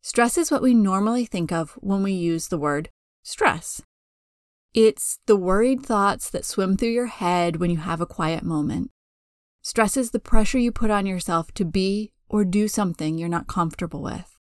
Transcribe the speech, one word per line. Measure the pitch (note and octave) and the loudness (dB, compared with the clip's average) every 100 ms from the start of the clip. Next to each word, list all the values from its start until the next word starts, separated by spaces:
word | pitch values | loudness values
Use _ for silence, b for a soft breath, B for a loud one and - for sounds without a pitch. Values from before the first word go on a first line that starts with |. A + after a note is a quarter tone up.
| - | -2
Stress | - A#3+ - | 0 2 0
is | D#4+ | 0
what | C#4+ | 2
we | C4 | 4
normally | A#3 G3 F#3+ G#3+ B3 | 4 4 2 0 -2
think | A#3 F#3+ D#3+ | -4 -4 -2
of | E3 D#3 - | -4 -4 -8
when | G3 G3 | -4 -2
we | G3 | 0
use | F#3+ E3+ E3 - | -2 -2 -2 -4
the | E3 | -4
word | D3 C#3+ D#3+ _ _ _ | -2 -2 -6 _ _ _
stress. | - - A4 - - - - _ _ _ _ _ _ _ _ | -16 0 0 0 -8 -14 -16 _ _ _ _ _ _ _ _
It's | - A3 - - - | 4 4 4 -8 -6
the | - | 2
worried | G#3 F3+ G3 A#3+ C4 | 2 4 2 2 0
thoughts | - G#3+ G3 - - | 0 2 2 0 -6
that | - | -6
swim | - - F#3+ F#3+ | -4 -2 0 2
through | A#3 | 0
your | A#3 A#3+ | 0 -4
head | - F3+ F3+ F3 E3 | -4 0 2 0 0
when | F3 | -2
you | E3+ | -2
have | F3 E3 | -4 -4
a | E3+ | -4
quiet | - D#3+ E3 | -2 -2 -2
moment. | - D#3 D3+ - - _ _ _ _ _ _ _ | -2 -2 -2 -4 -6 _ _ _ _ _ _ _
Stress | - - G#3 C4+ | -4 0 2 2
is | A#3 | -2
the | A3 | -4
pressure | - A3+ G#3+ C4 | 6 6 8 2
you | A#3+ | 0
put | - A3 | 0 0
on | G#3 G3 | 0 -2
yourself | F#3 - E3 E3 | -4 -2 -2 -2
to | - | -4
be | F3 F#3 F#3+ G3+ G#3+ _ _ | -2 0 0 -2 -6 _ _
or | G#3 | 0
do | F#3+ G3+ G#3 | 2 2 0
something | - G3 E3 D#3 D#3+ | 0 -2 -2 -4 -2
you're | E3+ | -2
not | E3+ - | -4 -4
comfortable | - E3 - E3+ - | -2 -4 -4 -8 -6
with. | D#3+ - - _ | -8 -8 -12 _